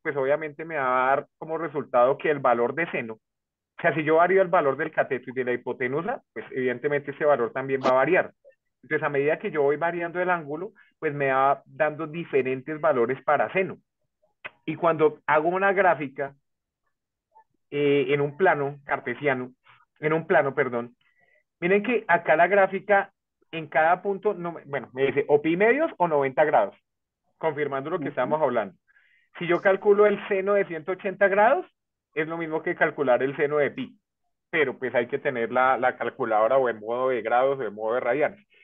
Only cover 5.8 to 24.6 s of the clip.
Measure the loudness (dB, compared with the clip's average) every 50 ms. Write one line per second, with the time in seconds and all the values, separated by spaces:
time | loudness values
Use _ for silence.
5.8 | -4 -4 -4 -4 -4 -6 -8 -8 -12 _ _ -16 -14 -10 -6 -4 -2 -2 -2 -2
6.8 | -2 -2 -2 -2 -4 -6 -6 -2 2 2 2 2 0 -2 -4 -6 -4 -4 -4 0
7.8 | 0 2 2 4 4 4 2 2 0 -2 -8 _ _ -20 _ _ _ _ _ _
8.8 | -8 -6 -4 -2 -2 -2 -2 0 0 0 0 -2 -4 -6 -2 0 2 2 2 0
9.8 | -2 -4 -4 -4 -8 -6 -4 -4 -2 0 -2 -2 -4 -8 -10 -10 -10 -12 -14 _
10.8 | _ _ _ _ -6 -6 -4 -2 0 0 2 4 4 4 2 0 -4 _ -4 -2
11.8 | -2 -2 -2 -4 -8 -8 -8 -10 -8 -2 -2 0 0 0 -4 -6 -6 -10 -8 -2
12.8 | 0 0 2 2 0 0 -2 -4 0 0 0 2 0 0 -2 -2 -4 -4 -6 -12
13.8 | _ _ _ _ _ _ _ _ _ _ _ _ -20 -20 -20 _ _ -10 -6 0
14.8 | 0 0 2 4 2 2 2 -2 _ 0 2 2 2 2 0 2 2 2 2 4
15.8 | 4 2 2 2 -2 -8 -8 -8 -8 -10 -10 _ _ _ _ _ _ _ _ _
16.8 | _ _ _ _ _ _ _ _ _ _ _ _ _ _ _ _ _ _ -4 -2
17.8 | 0 2 2 2 2 2 0 0 0 -4 -2 2 2 2 2 2 -2 -4 -6 -10
18.8 | -6 -6 -6 -6 -4 -8 -8 -2 -2 -2 -2 -2 -4 -8 -12 _ _ _ -20 _
19.8 | _ _ _ _ -4 -2 -2 -2 0 2 2 2 2 2 0 0 -2 0 -2 -4
20.8 | -6 -8 -14 _ _ _ _ _ _ _ _ _ _ _ _ _ -2 0 0 0
21.8 | 2 0 -2 -2 0 0 0 0 2 2 2 4 4 4 4 4 2 2 0 -6
22.8 | -2 2 2 2 2 -2 _ _ _ _ _ _ _ _ -12 -12 -12 -4 0 2
23.8 | 2 4 2 0 0 -4 -6 -2 -4 -4 -4 -4 -6 -10 -10 -12